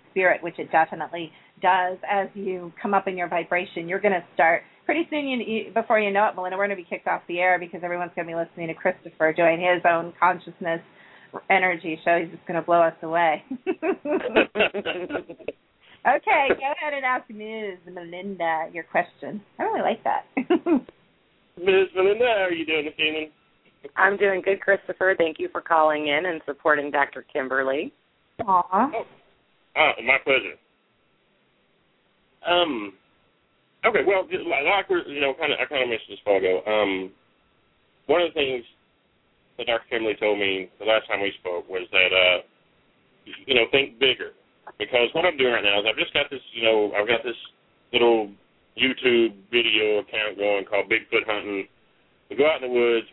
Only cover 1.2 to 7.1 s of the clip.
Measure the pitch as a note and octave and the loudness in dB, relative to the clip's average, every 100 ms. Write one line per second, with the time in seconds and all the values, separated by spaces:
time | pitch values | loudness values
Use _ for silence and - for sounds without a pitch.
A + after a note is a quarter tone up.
1.2 | D#3+ - _ _ F#3 F#3 F3+ F#3 - G3+ | -10 -14 _ _ 2 4 2 -4 -2 -2
2.2 | F#3+ G3+ G3 F3+ F3 E3 G#3 G3 G3 F#3 | -2 -6 -6 -6 -10 -8 -2 0 0 -4
3.2 | F3 F3 E3+ F3+ F#3+ F3+ E3+ F#3+ G3+ F3+ | -4 -4 -2 -2 -2 -8 -6 -2 0 0
4.2 | - - E3 E3+ - _ - D4+ - D4+ | -2 2 4 4 -2 _ -4 -2 -2 -4
5.2 | C#4 B3 G#3 A3 - G#3 A3 A3 G#3 G3 | -4 -4 -4 -4 -2 -4 0 0 2 2
6.2 | G#3+ F#3 F3+ F#3+ G3+ G3 F3 F#3+ F#3+ | 0 0 -6 -2 -2 -4 -8 -8 -4